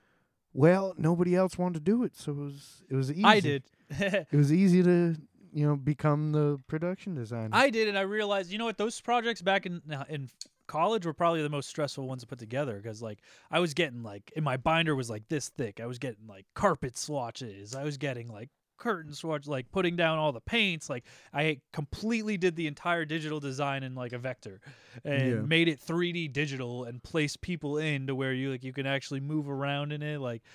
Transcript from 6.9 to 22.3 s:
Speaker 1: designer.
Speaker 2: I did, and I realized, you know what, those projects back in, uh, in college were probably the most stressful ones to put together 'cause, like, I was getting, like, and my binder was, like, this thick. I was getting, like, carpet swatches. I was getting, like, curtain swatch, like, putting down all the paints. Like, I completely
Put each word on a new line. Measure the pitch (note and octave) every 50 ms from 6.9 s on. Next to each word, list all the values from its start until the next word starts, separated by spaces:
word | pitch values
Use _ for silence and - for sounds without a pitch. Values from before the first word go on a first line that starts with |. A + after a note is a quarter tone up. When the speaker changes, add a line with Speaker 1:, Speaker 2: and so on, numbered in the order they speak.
| F#3 - - G#3 F3
Speaker 1:
designer. | C3+ A#2 G#2+ A#2+ A#2 A2 A2 A2+
Speaker 2:
I | A3 C4+ C#4+
did, | A3+ A3+ A3 G#3
and | G3+ G3
I | G3
realized, | F#3+ G#3 G#3+ G#3 G3+ G3+ G3 F#3 E3+
you | F#3+ G#3+
know | A#3
what, | A3+ G#3 -
those | G#3 A#3 - -
projects | - - A#3+ B3 A3 A#3 A3+ - F3
back | G3 G3 G3 -
in, | F#3 F3 E3+ D#3 D#3 D3+
uh, | C3+ C3+ -
in | D#3 C#3+ C3+ A#2+ - _ - _ _ _ _ _
college | - D#3 E3+ G3+ A3+ A3 E3+
were | E3 D3+
probably | - F3 E3+ E3+ D#3+ D3+
the | D3
most | D3+ C#3+ C3+ -
stressful | - - D3+ C3 - - C3+
ones | C3 C3 B2+ A#2+
to | -
put | C#3 A#2
together | A#2 G#2+ B2 C3+ D3 C3 G#2+ G2+
'cause, | G2+ A#2 G#2+ G#2+ A#2
like, | A2 G#2 - _ - - - _ -
I | - E3
was | F3+ E3 C#3
getting, | D#3 E3+ C#3+ A#2+ A#2+ A2+
like, | G#2+ G2+ G#2 - - -
and | D#3+ D#3
my | C#3+ C3
binder | C3 - D#3+ D#3+ E3 E3 D#3+ D3
was, | C3 B2 A#2
like, | A2 G#2+ - -
this | E3 C#3+ - -
thick. | _ - B2+ G#2 - -
I | A#2
was | A#2+ B2+ A#2+
getting, | C3+ C3 A2 G#2 G#2+ A2
like, | G2 G2 G2 _ _
carpet | - - G3 D#3+ - - B2+ -
swatches. | - - - D3+ C#3 A#2+ A2+ - - C3 A2 F#2+ G2 G2+ G#2+ B2+
I | C3+ C#3+
was | D3+ D3 C3
getting, | C#3+ C#3 B2+ A#2+ A#2 A#2+
like, | A2 G2+ A#2 - _ _ _ _ _
curtain | _ - A#3 G#3 E3+ D#3 D3 D3
swatch, | - - E3 D#3 D3 C#3 D3
like, | D3 C3 B2 - -
putting | F#3+ F3+ F3 F3
down | F3 E3+ D#3+ D#3+ D#3
all | D#3 D3+
the | B2+ A#2
paints. | _ - A3+ A#3 G#3+ F#3+ E3+ D3+ - -
Like, | C#3 B2 - - - - - - -
I | C#3+ D3+ D#3 D3+ B2+ _ _ -
completely | - D3 - - - G#3 A3 A#3 A3+ G#3 G#3+